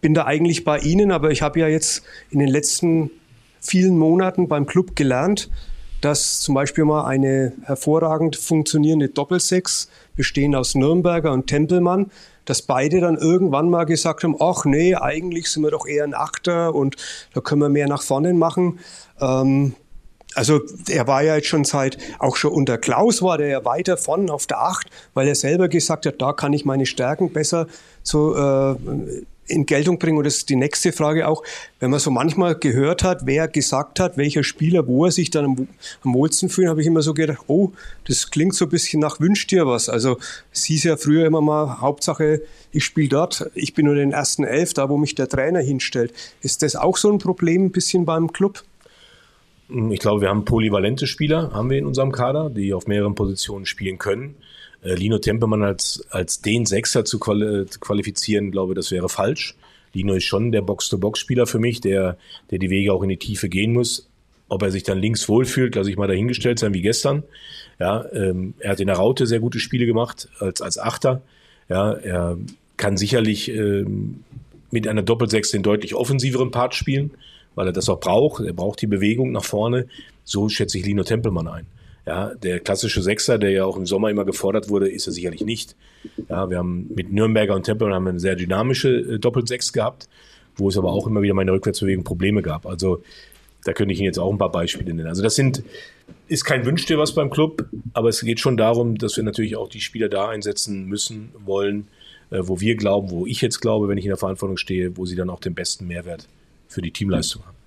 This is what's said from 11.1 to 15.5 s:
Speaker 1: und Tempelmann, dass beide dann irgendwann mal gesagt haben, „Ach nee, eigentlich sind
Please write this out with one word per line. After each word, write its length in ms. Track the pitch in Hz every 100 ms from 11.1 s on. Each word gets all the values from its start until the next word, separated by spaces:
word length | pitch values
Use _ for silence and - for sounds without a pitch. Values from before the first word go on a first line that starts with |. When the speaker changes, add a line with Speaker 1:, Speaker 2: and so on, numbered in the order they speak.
| 170 156
Speaker 1:
und 140 | 131 131
Tempelmann, 640 | 147 151 180 175 185 196 - - _ -
dass 160 | 131
beide 400 | - 127 143 180
dann 160 | 175 156
irgendwann 520 | 160 180 185 139 165
mal 140 | 175
gesagt 400 | 165 165 170 156
haben, 120 | 175 147
„Ach 240 | 160 175
nee, 320 | 147 143 175 185
eigentlich 540 | 131 151 180 170
sind 140 | -